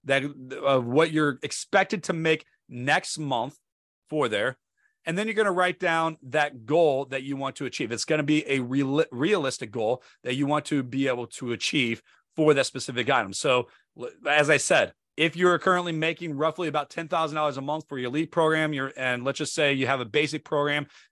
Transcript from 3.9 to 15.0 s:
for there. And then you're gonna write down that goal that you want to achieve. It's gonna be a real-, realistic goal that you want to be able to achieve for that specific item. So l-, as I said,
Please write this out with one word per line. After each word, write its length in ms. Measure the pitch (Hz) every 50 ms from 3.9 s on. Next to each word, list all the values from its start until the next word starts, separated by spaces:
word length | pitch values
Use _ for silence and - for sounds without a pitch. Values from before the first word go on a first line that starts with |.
| _ _ _ -
for 180 | 156 156 139 117
there. 300 | 107 101 110 127 131 _ _ _ _ _ _ _ _ _ -
And 120 | 165 165 185
then 100 | 214 226
you're 80 | 214
gonna 160 | 214 220 202
write 280 | 180 180 180 180 175 -
down 380 | 180 175 165 165 165 160 160 - -
that 420 | 127 120 151 147 147 143 120 110
goal 400 | 110 147 170 170 151 135 131 139
that 180 | 131 135 135 135
you 120 | 139 139
want 220 | 135 135 135 131 -
to 80 | 143
achieve. 260 | 123 - - - 107
It's 140 | 117 110 -
gonna 180 | - 160 156 147
be 260 | 143 151 151 147 139
a 100 | 139 135
real-, 460 | 123 120 131 139 139 135 139 151 156 -
realistic 580 | 131 120 143 190 208 180 143 135 - - 139 107
goal 320 | 107 120 110 110 123 127 - - _ _ -
that 120 | 123 131
you 120 | 135 143 143
want 180 | 147 151 143
to 160 | - 151 143
be 260 | 127 123 127 135 139 135
able 200 | 123 123 120 -
to 240 | - - 127 120
achieve 500 | 120 113 - - - 151 127 117 113 - _ _ _ _ _ _ _
for 180 | - 156 151 147
that 120 | 139 131
specific 440 | - - 131 - - 127 120 117 120
item. 240 | 139 123 104 95 98
So 340 | - - 147 127 127 123 - _ _ _ _ _ -
l-, 100 | 123 123 - - - 143
as 220 | 147 151 147 143
I 80 | 151 135
said, 360 | - - 175 143 101 90 - _